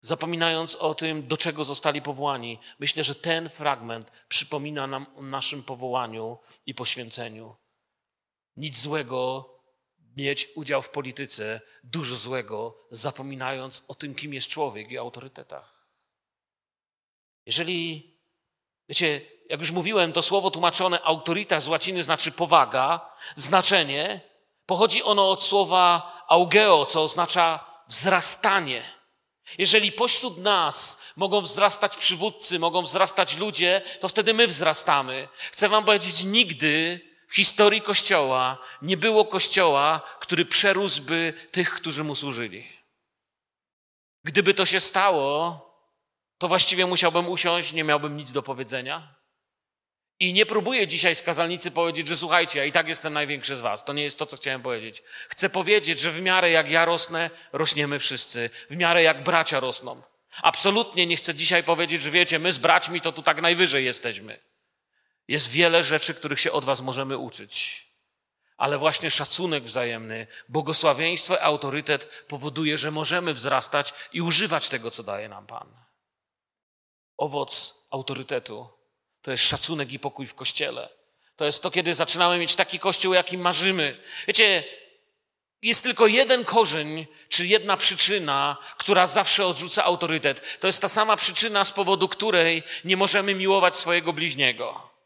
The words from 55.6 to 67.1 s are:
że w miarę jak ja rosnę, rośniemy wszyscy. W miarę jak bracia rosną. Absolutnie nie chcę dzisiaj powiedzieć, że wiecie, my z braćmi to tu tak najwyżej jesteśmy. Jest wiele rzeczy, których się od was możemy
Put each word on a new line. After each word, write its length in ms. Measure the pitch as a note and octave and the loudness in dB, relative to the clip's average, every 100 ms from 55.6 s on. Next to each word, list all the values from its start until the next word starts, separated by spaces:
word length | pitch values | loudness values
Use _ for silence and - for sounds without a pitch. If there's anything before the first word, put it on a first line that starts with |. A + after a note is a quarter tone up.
| F3 G#3 D#3 D#3+ | 2 2 2 0
że 140 | E3+ | -2
w 80 | D#3+ | -2
miarę 300 | F#3 F#3 F3+ | 0 4 4
jak 200 | D#3+ D3+ | 4 4
ja 140 | E3 | 2
rosnę, 460 | E3 E3+ - E3 E3 - - | 2 2 -2 -2 -6 -8 -12
rośniemy 460 | C#3 D#3 D3 D3 C#3+ | -2 0 2 0 -2
wszyscy. 520 | - C3 - B2 A#2 - - | -2 -2 -4 -4 -6 -10 -16
W 60 | D#3 | -2
miarę 260 | E3+ E3+ | 2 6
jak 220 | D#3+ D#3 | 6 4
bracia 360 | C#3 E3+ D#3+ C#3+ | 2 2 2 0
rosną. 420 | C3 B2 B2+ B2 _ _ _ - | -2 -6 -8 -18 _ _ _ -2
Absolutnie 640 | E3+ - G3 G3+ A3+ F3 F3 | 0 2 2 2 -2 -2 0
nie 100 | E3 | 0
chcę 180 | - | -2
dzisiaj 300 | D3 E3+ F3 | 0 2 2
powiedzieć, 380 | E3+ E3 E3+ D#3+ | 2 0 0 -2
że 80 | C#3+ | 0
wiecie, 280 | D#3+ F3 E3 | 2 2 2
my 140 | E3+ | 0
z 60 | D3+ | 0
braćmi 420 | E3 E3+ E3+ E3+ | 4 2 2 -4
to 120 | E3 | -6
tu 100 | D#3+ | -4
tak 200 | D#3+ D3+ | -2 0
najwyżej 420 | E3+ F3 F3+ C#3 | 0 2 2 2
jesteśmy. 560 | C3 A#2+ A#2+ G2+ G#2+ G#2+ _ _ _ _ _ _ _ _ _ | -2 -4 -8 -10 -16 -20 _ _ _ _ _ _ _ _ _
Jest 220 | D3 A#2+ | 2 2
wiele 340 | B2+ E3+ E3 | 4 4 4
rzeczy, 300 | C#3+ D#3 - | 2 0 -2
których 260 | D3+ D3 C#3+ | -4 -6 -2
się 120 | - | -2
od 120 | D3+ | -2
was 160 | C3 C3 | -2 -4
możemy 380 | C3 B2+ C3+ | -4 -8 -6